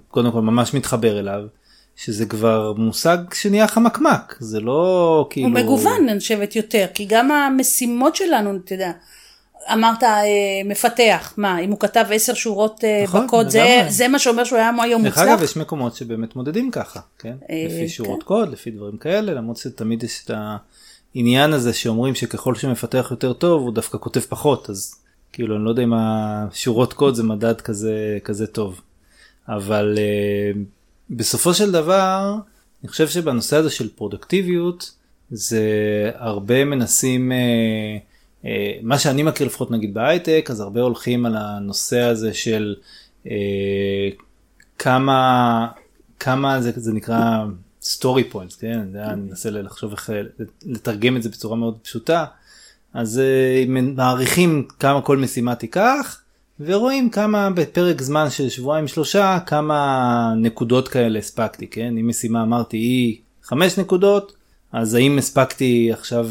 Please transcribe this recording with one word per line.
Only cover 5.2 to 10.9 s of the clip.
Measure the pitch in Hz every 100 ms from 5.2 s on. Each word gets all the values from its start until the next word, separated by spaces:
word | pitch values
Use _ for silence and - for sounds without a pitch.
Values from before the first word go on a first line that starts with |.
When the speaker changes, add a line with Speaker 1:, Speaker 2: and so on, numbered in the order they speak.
| 139
Speaker 1:
כאילו | - 247
Speaker 2:
הוא |
מגוון, | 240 226 269 - 480 277
אני | 208
חושבת, | - 214 202 220
יותר, | 214 226 185
כי | -
גם | 202 220 254
המשימות | 294 277 262 262 - 247 240 277 320
שלנו, | 370 269 208 196
אתה | 180
יודע, | 185 185 170 _ - - _ _ - -
אמרת, | 220 226 226
אה, | 240 208 208 202 202 196
מפתח, | 196 202 233